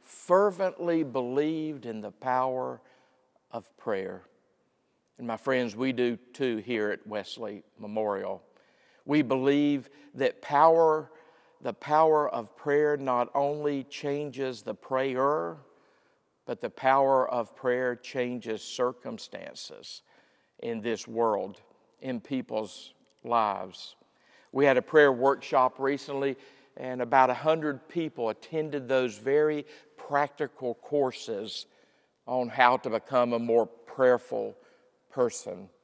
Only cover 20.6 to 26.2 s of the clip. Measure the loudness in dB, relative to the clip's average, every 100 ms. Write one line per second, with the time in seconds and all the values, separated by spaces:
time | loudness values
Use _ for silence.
20.6 | -8 -6 -4 -6 -6 0 0 0 -4 -12
21.6 | _ _ _ _ -10 -10 -6 -8 -4 -6
22.6 | -6 -12 -20 _ _ _ -2 0 0 -2
23.6 | -8 -14 -20 -20 _ _ _ _ _ 2
24.6 | 4 4 6 8 8 6 2 2 0 4
25.6 | 4 2 -4 -2 -6 -4